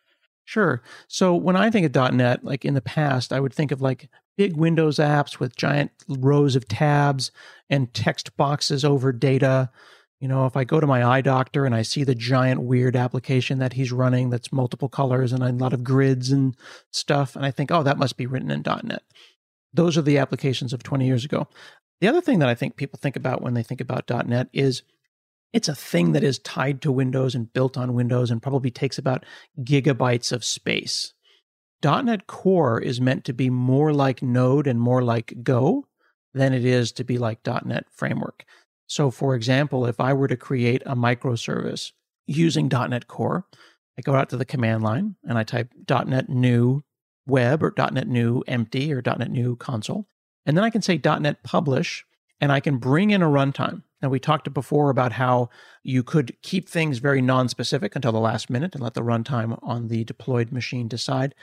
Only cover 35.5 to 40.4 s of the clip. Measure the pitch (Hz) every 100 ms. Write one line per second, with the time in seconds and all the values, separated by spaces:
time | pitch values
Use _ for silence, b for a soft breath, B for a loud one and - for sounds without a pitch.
35.5 | 123 135 277 - _ _ _ _ 131 135
36.5 | 131 123 123 117 - 123 123 117 110 -
37.5 | 117 123 120 - - 135 - - - -
38.5 | b b _ - - 143 - 139 131 113
39.5 | 131 147 131 120 120 131 139 135 127